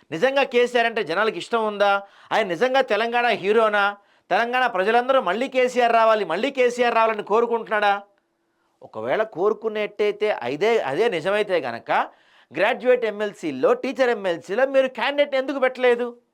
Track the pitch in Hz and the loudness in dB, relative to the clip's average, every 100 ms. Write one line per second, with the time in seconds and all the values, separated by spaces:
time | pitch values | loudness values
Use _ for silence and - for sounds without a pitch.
0 | - 160 247 277 262 240 240 240 233 226 | -10 -2 0 0 0 2 2 2 0 -2
1 | 165 170 214 170 - 233 220 202 202 196 | -4 0 -2 -2 -4 -2 -2 0 2 2
2 | 202 _ - 190 208 165 254 262 262 208 | -2 _ -4 -2 -2 0 0 2 2 0
3 | 233 240 240 208 180 226 220 208 202 208 | 0 0 0 0 0 2 4 2 0 -2
4 | _ _ - 185 233 254 247 185 190 233 | _ _ -2 0 0 0 0 0 2 2
5 | 247 262 190 196 254 254 247 226 233 226 | 4 2 2 -2 -2 0 0 2 2 4
6 | 226 220 185 170 269 269 247 240 240 220 | 4 4 0 -2 -2 0 0 2 0 2
7 | 226 208 196 208 233 233 185 208 208 202 | 2 0 -2 0 0 -2 -2 0 2 0
8 | - _ _ _ _ _ _ _ - 110 | -4 _ _ _ _ _ _ _ -18 -10
9 | 113 170 220 151 196 220 220 214 208 - | -4 -2 -2 -2 -2 -2 -4 -6 -6 -2
10 | 208 208 208 - 120 147 202 269 131 143 | -2 -2 -2 -2 -4 -2 0 0 0 0
11 | 226 180 160 208 208 180 135 117 127 180 | 0 0 -2 -2 0 -2 -2 -8 -2 -2
12 | 269 _ _ _ _ 131 202 240 240 247 | -2 _ _ _ _ -2 -2 0 2 2
13 | 226 208 214 - 170 131 160 247 247 262 | 0 -4 -6 -6 -8 0 2 2 -2 -2
14 | 247 226 190 170 - 202 269 269 262 254 | 0 0 -2 -4 -4 -2 0 2 0 -2
15 | 240 285 294 269 269 277 254 254 254 240 | -4 0 0 0 -2 -2 -2 2 2 2
16 | 240 240 _ | -2 -8 _